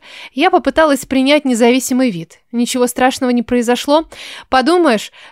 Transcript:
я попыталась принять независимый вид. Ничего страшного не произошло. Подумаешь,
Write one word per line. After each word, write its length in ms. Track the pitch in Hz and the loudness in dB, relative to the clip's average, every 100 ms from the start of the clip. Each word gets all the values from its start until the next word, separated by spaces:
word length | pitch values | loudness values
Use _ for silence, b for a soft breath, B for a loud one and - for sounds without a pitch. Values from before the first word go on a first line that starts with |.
| B B B | B B B
я 180 | 262 359 | -2 2
попыталась 560 | 349 269 311 320 277 - | 2 0 0 2 0 -2
принять 380 | 262 262 294 | 0 2 2
независимый 640 | 269 226 240 262 - 254 262 | 2 2 2 2 0 0 0
вид. 300 | 170 165 _ _ | -2 -12 _ _
Ничего 340 | 233 240 254 247 | -4 -4 -2 -2
страшного 440 | - 254 - 247 | 0 0 0 -2
не 120 | 240 | -2
произошло. 640 | 233 247 226 240 - 302 320 B B B B | -2 -2 0 -2 0 0 0 B B B B
Подумаешь, 640 | 262 262 359 311 214 - B B | 0 2 2 2 0 -4 B B